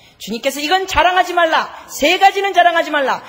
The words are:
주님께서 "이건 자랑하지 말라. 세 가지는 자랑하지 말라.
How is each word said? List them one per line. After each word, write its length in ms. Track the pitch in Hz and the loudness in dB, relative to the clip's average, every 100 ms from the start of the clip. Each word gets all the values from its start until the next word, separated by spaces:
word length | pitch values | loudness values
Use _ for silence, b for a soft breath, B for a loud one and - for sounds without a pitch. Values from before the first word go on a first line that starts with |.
| b b | b b
주님께서 420 | 185 233 269 269 | -10 -6 -6 -4
"이건 260 | 302 381 381 | -2 -2 0
자랑하지 460 | 294 339 370 349 | 0 2 2 0
말라. 520 | 349 330 285 202 - - | 0 2 0 -4 -12 -16
세 280 | - 294 370 | -2 0 4
가지는 360 | 392 392 392 | 2 2 0
자랑하지 380 | 349 339 330 302 | 2 2 2 -2
말라. 300 | 294 254 185 | -2 -2 -4